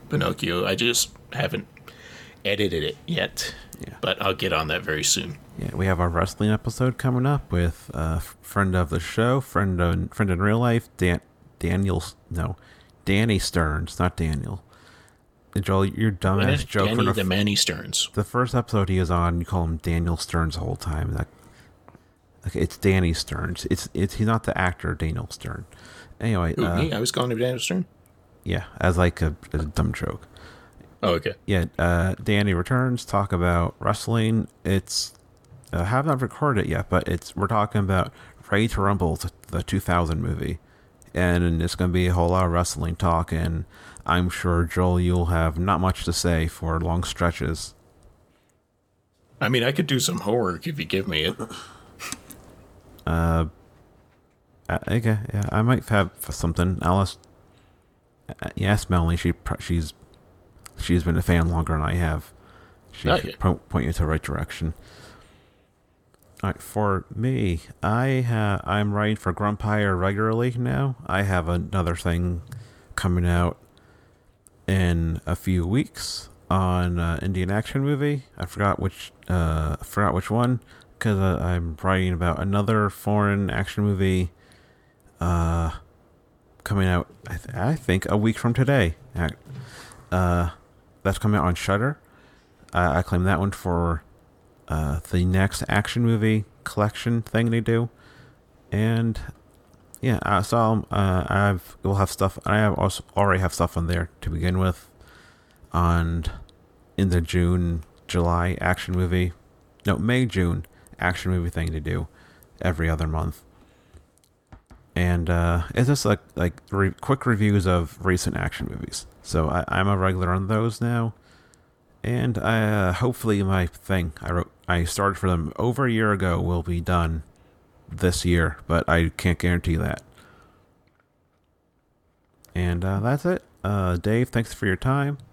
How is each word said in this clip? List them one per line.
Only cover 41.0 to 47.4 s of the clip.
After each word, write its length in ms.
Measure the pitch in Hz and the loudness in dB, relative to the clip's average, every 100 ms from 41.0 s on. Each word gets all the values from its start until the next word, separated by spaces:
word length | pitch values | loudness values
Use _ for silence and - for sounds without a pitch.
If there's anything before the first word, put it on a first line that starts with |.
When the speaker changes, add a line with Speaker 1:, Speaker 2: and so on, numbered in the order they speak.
| - | -8
Speaker 2:
And 480 | - 90 87 87 82 | 0 2 4 2 2
it's 140 | 85 - | 0 0
gonna 160 | 90 | 0
be 160 | 90 90 | 2 2
a 60 | |
whole 160 | 87 85 | 4 4
lot 160 | 92 90 | 4 2
of 60 | |
wrestling 440 | 85 90 - 82 85 | 2 0 -2 -4 0
talk, 360 | 90 82 82 | 2 2 0
and 340 | 80 82 82 - - - - - | -2 -2 -4 -6 -14 -20 -10 0
I'm 240 | 87 90 | 0 0
sure, 340 | - 90 85 | 0 0 2
Joel, 360 | 85 - 90 87 | 2 2 2 4
you'll 240 | 90 90 85 | 4 2 2
have 320 | 85 82 80 | 2 2 0
not 200 | 92 87 | 0 2
much 220 | 92 - - | 0 0 -2
to 80 | |
say 340 | 85 90 82 80 | 0 2 2 0
for 320 | - 80 82 | -4 -4 -2
long 240 | 82 85 | 0 -2
stretches. 720 | 87 - 87 - | -2 -2 -2 0